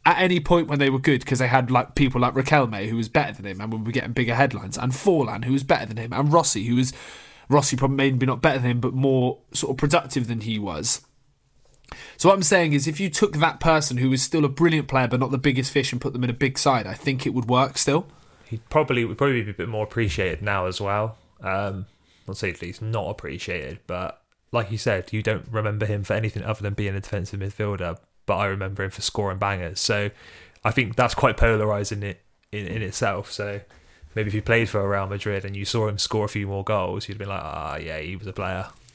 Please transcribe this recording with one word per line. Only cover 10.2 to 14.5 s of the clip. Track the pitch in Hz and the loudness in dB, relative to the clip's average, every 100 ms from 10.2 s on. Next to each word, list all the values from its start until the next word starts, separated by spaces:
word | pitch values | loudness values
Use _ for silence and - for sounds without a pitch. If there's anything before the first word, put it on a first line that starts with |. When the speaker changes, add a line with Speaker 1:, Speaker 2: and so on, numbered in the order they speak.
| 117 | -2
Speaker 1:
than | 117 | -4
he | 110 107 | -2 -4
was. | 101 82 110 - _ _ _ _ _ _ _ _ - - - - | -4 -4 -2 -4 _ _ _ _ _ _ _ _ -20 -20 -20 2
So | 175 | 6
what | |
I'm | 196 | 6
saying | 180 190 165 | 6 4 4
is, | 143 147 | 2 0
if | 151 | -2
you | 190 | -2
took | - 202 156 | 2 2 4
that | 160 - | 2 2
person | 165 156 147 127 | 2 4 2 0
who | 131 | 2
was | 131 | 2
still | - 165 | 2 2
a | |
brilliant | 147 | 2